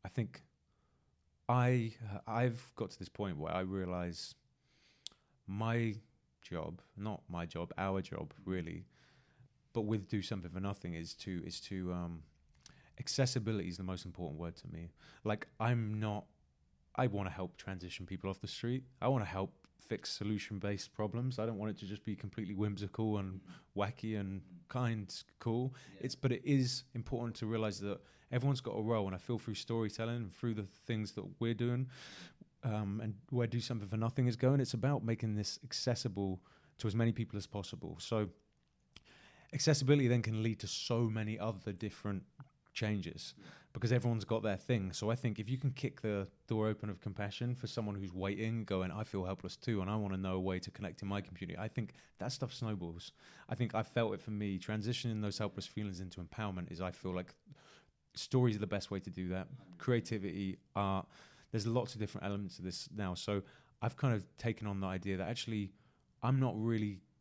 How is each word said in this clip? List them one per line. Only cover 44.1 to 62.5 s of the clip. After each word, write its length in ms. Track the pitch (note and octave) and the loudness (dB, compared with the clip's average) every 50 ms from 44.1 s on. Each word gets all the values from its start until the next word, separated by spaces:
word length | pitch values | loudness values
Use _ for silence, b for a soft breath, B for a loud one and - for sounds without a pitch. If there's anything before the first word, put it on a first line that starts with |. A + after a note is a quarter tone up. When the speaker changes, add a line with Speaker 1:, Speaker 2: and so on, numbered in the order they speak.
| A#2 A2+ G2+ | 2 2 2
Speaker 1:
got 160 | - A#2 A2+ | 2 0 2
their 160 | G#2 A2 G2 F#2+ | 2 2 0 0
thing. 340 | - - B2+ A2+ F#2+ F#2+ F2 | 2 2 2 2 4 0 -2
So 160 | - - G#2 | 0 2 2
I 60 | A#2 | 2
think 220 | B2 - A#2+ G#2+ - | 2 2 0 -2 0
if 120 | G#2+ G#2 | -2 -2
you 80 | B2+ C3 | -2 2
can 140 | C3 C#3 | 2 0
kick 300 | B2+ - - B2 - - | 0 2 -4 -4 -4 -2
the 260 | - A2 G#2 G2+ F#2+ F#2 - _ _ - | 0 2 2 2 0 -2 -6 _ _ 0
door 200 | A2+ A2 G#2+ G#2+ | 2 4 4 4
open 220 | G#2+ G#2 - G#2 | 2 2 -2 -6
of 120 | G2 - | -6 -4
compassion 540 | - G#2 G2 - G#2 G2+ G#2 - A#2+ A#2+ B2 | -6 -8 -4 -2 -4 -4 -2 -2 -2 -2 -2
for 120 | B2 - A2+ | -2 -4 -4
someone 280 | - - A2+ G#2 G2+ | -4 -2 -2 -2 -2
who's 180 | G2 F#2+ F#2+ E2+ | -2 -4 -4 -4
waiting, 500 | F#2 F#2 G2 G2+ F#2+ A2 A2 A#2 A#2 A2 | -2 0 0 0 0 0 0 0 0 0
going, 260 | F#2 G2+ F#2+ F#2 F#2 | 0 2 2 2 0
"I 140 | - G#2 A2 | 0 -4 -4
feel 220 | - - G2 F#2 | -2 -2 -2 0
helpless 300 | F2+ F#2+ F2 - F#2 - - | 0 -2 -4 -4 -8 -10 -6
too, 240 | - - A#2 G2+ | -2 0 2 2
and 80 | F#2 F#2+ | 2 2
I 60 | G#2 A2 | 2 0
wanna 200 | G#2+ G2+ G2 F#2 | 0 0 0 0
know 180 | F#2+ F#2+ F#2 | 0 2 2
a 40 | F#2 | 2
way 200 | F#2 F#2+ F#2 F#2 | 2 2 0 0
to 120 | F2 - | -2 -6
connect 300 | - - G2+ F2 - - | -8 -6 -6 -6 -6 -6
in 60 | - G2 | -4 -2
my 140 | G2 G2+ | -2 -2
community," 360 | G2 - F#2 - G2 E2+ F2 - | -2 -4 -8 -8 -6 -6 -4 -4
I 100 | G2 A2 | -4 -4
think 260 | - - A2+ G2 B B B B B - | -2 -2 -4 -4 B B B B B -6
that 140 | F#2+ A#2+ | -4 -4
stuff 220 | C3 - - B2 - | -4 -2 -4 -6 -4
snowballs. 580 | - B2 A2+ G#2+ G2 F2 E2+ E2 F2 - - - B B B B B B B | -4 -2 -2 -2 -2 -4 -6 -6 -8 -10 -14 -16 B B B B B B B
I 80 | A2+ | -2
think 200 | G2+ B2 A2+ - | 0 0 2 2
I 80 | G#2+ A2 | 0 0
felt 300 | - - B2 A#2 A2 G2+ | 2 2 2 4 4 2
it 80 | - | -2
for 100 | - - | -4 -4
me. 260 | G#2+ G#2 G#2 G#2 G2 F#2 | -2 0 0 0 0 0
Transitioning 640 | F2+ - G#2+ G#2+ G2+ A2 B2 - - A#2+ A2+ G#2+ | 0 0 -2 0 2 0 0 0 0 0 0 2
those 160 | G#2 G#2 G2 - | 0 0 0 0
helpless 300 | A2 G2+ - - F#2+ - | -2 -2 -2 -4 -8 -6
feelings 320 | - - G#2+ G2+ F#2+ F2 | -4 -4 -4 -4 -4 -6
into 220 | F#2+ F#2 - - | -8 -8 -8 -8
empowerment 500 | F2+ D#2+ - - A2 G#2 F#2+ F#2 F2+ - | -10 -8 -4 -4 -2 -2 -2 -2 -4 -6
is, 100 | E2+ E2 | -4 -4
I 100 | F#2 F#2 | -2 -4
feel 220 | F2+ - - F#2 F2+ | -4 -4 -4 -2 -2
like, 200 | F2+ F2+ - - _ _ - D#3+ B B B B B B B _ _ _ _ _ | -2 -2 -4 -10 _ _ -20 -20 B B B B B B B _ _ _ _ _
stories 420 | - - - - C3 B2 A#2+ G#2+ | -8 -8 2 4 6 6 6 6
are 40 | G#2 | 4
the 80 | G#2 F#2 | 0 0
best 240 | F2+ G2+ - - | 0 -2 -2 -2
way 80 | G2 G2 | -4 -4
to 80 | - - | -4 -4
do 180 | F2+ - F#2 F2+ | -4 -4 -2 0
that. 180 | F#2 F#2 F#2 - - - - - - - | 0 -2 -2 -6 -10 -16 -16 -18 -16 -6
Creativity, 800 | - - B2 A#2 A2+ - A2+ G#2+ F#2+ G2+ E2 F#2+ G2+ F#2+ F#2 - _ _ _ | 2 4 4 4 4 0 -4 -2 -2 -4 -2 -2 -2 -2 -4 -6 _ _ _
art, 320 | - G2+ G2 G2 F#2+ - - B B B B B B B B | 0 2 2 2 0 -2 -4 B B B B B B B B
there's 160 | - A2+ G#2 A#2 | -2 0 0 2
lots 260 | A2+ B2 A2+ - - | 2 2 2 0 -2
of 40 | A2 | -4
different 260 | G#2+ G2+ - G2+ - | -4 -4 -4 -4 -4
elements 320 | G2 G2+ G2 G2+ F#2 | -2 -2 -2 -4 -6